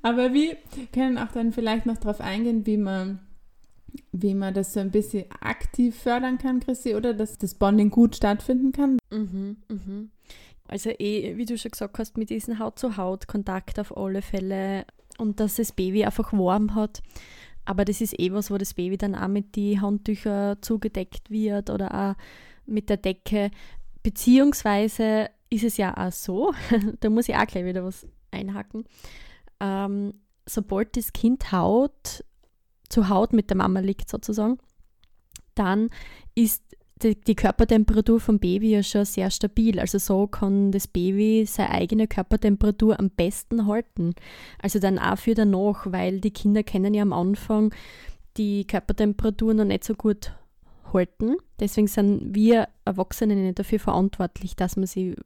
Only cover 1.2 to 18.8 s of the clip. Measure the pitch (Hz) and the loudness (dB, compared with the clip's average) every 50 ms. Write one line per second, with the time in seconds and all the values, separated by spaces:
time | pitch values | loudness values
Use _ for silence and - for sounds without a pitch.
1.2 | 233 220 - 240 226 233 220 247 226 220 220 233 - 233 226 - - 202 208 208 | -4 -6 -4 -2 -2 -2 0 0 -2 0 0 0 0 -2 -2 -2 -2 -4 -4 -4
2.2 | - 190 190 214 233 240 233 220 202 220 214 214 202 190 190 190 185 190 196 185 | -6 -6 -4 -2 0 0 0 0 0 0 0 0 0 -2 -2 -4 -4 -6 -8 -10
3.2 | - - - - - - _ - - _ - - _ - - - _ _ - 175 | -14 -20 -20 -20 -20 -20 _ -20 -20 _ -20 -20 _ -20 -20 -20 _ _ -6 -2
4.2 | 202 202 190 196 196 190 185 196 190 - - 208 196 196 190 208 208 208 - 202 | 0 0 0 0 -2 -2 -2 -4 -4 -2 -4 -4 -4 0 0 0 0 0 -6 -8
5.2 | 180 - - - - 214 226 - - - - - 247 240 226 - - 247 240 247 | -8 -8 -16 -10 -6 -6 -6 -4 -6 -4 0 0 0 0 0 -2 -2 0 0 0
6.2 | 254 254 254 254 262 262 254 254 - - 254 247 - 247 214 214 226 240 226 208 | 0 -2 -4 -2 -2 -2 -2 -2 -2 -4 -6 -4 -4 -4 -4 -2 -2 -2 -2 -2
7.2 | 214 214 - - - 185 - - 208 196 208 214 208 208 - 233 233 233 - - | -4 -6 -4 -8 -8 -8 0 2 4 4 6 6 4 6 6 6 6 6 6 2
8.2 | - 202 208 214 - - 254 254 262 262 262 285 285 277 262 240 _ _ 208 214 | 0 0 0 0 0 -2 0 2 2 0 2 2 2 2 2 0 _ _ -6 -6
9.2 | 214 185 180 190 196 202 214 214 - - 220 190 180 190 196 208 214 220 - _ | -6 -4 -6 -8 -8 -8 -10 -14 -12 -12 -10 -10 -8 -10 -10 -12 -12 -14 -20 _
10.2 | _ _ - - - - - - _ - - 202 - 233 - - 202 208 208 214 | _ _ -20 -20 -20 -20 -20 -20 _ -12 -10 -6 -6 -6 -6 -4 -4 -2 -2 -2
11.2 | - - - 214 240 220 240 220 - 226 - - 214 202 - - 220 - _ 226 | -4 -4 -6 -6 -6 -6 -6 -6 -8 -10 -8 -8 -10 -8 -6 -8 -8 -6 _ -6
12.2 | 220 - 220 220 - - 233 214 220 220 - - - 247 208 202 185 185 190 190 | -6 -4 -6 -6 -6 -6 -6 -6 -6 -8 -6 -4 -4 -4 -4 -2 -4 -4 -4 -6
13.2 | - - - 208 196 - 185 185 185 - - 208 208 - - - 196 190 190 196 | -8 -6 -6 -6 -4 -4 -6 -6 -6 -6 -8 -8 -8 -8 -6 -6 -6 -4 -4 -6
14.2 | - - - 196 190 190 196 190 190 196 196 190 - - _ _ _ _ - - | -6 -4 -6 -4 -4 -4 -4 -4 -4 -4 -4 -6 -8 -12 _ _ _ _ -10 -6
15.2 | 226 214 202 - 214 208 - - 226 - - - 185 185 190 208 208 208 - - | -4 -4 0 0 -2 0 0 -2 -4 -2 -2 -2 -2 0 2 2 2 2 0 -2
16.2 | 220 - - 202 185 180 185 214 214 208 208 220 214 214 - - - - - - | -2 0 0 2 4 4 4 2 2 0 0 -2 -2 -2 -4 -12 -14 -14 -16 -20
17.2 | - - - - - - - - - - 190 190 202 202 202 - 226 202 - - | -20 -20 -20 -20 -20 -18 -16 -10 -6 -4 0 0 0 0 0 -2 -4 -6 -2 -2
18.2 | 175 185 190 208 208 - 196 196 196 - - - | -2 -2 -2 -4 -4 -2 -4 -4 -4 -4 -4 -4